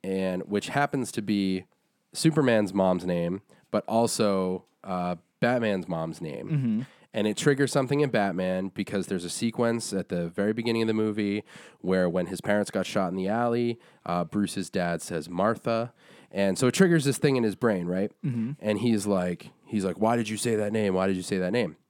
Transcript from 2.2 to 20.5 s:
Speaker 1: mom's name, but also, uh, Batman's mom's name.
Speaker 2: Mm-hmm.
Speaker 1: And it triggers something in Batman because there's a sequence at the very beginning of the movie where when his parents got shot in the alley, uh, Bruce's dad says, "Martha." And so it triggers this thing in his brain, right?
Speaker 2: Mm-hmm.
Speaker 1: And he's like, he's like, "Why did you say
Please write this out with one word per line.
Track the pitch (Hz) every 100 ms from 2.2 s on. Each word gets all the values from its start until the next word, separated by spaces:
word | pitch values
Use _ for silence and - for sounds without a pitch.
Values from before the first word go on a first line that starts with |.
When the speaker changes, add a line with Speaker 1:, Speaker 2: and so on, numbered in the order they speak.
| 160 156 131 113 104
Speaker 1:
mom's | 95 92 92 90
name, | 87 85 95 _ - _
but | 107 -
also, | 113 117 - 107 98 92 92 - _
uh, | 95 90 90 87 _ _
Batman's | 120 123 110 98 87
mom's | - 165 156
name. | 78 69 -
Speaker 2:
Mm-hmm. | 151 123 110 131 - _
Speaker 1:
And | 113 107
it | 104
triggers | 147 135 131
something | 143 127 143
in | 147
Batman | 113 98 87 92 92 95
because | - 98 101 90
there's | 95 87
a |
sequence | - 117 113 117 117 -
at | 98 87
the | 87 85
very | 95 101
beginning | 110 117 113
of | 110
the |
movie | 110 110 104 101 104 - - - _
where | 90 92 90
when | 87 87
his | 92
parents | - 104 101
got | 98 92
shot | 107 90
in | 95
the | 92
alley, | 113 120 117 120 117 - _ -
uh, | 87
Bruce's | 82 104 98 - 90
dad | 98 87 85
says, | - 85 78
"Martha." | 87 104 113 - 113 120 _ - - -
And | - 98 95
so | 127
it |
triggers | - 190 165 139
this | 131
thing | 151 131
in |
his | 113 95
brain, | 117 98 87
right? | 92 104 _ 147
Speaker 2:
Mm-hmm. | 120 113 147
Speaker 1:
And | 107 104
he's | 120 107 101
like, | 95 90 87 - _ _
he's | 110
like, | 95 87
"Why | 107 120
did | 107
you | 107
say | 120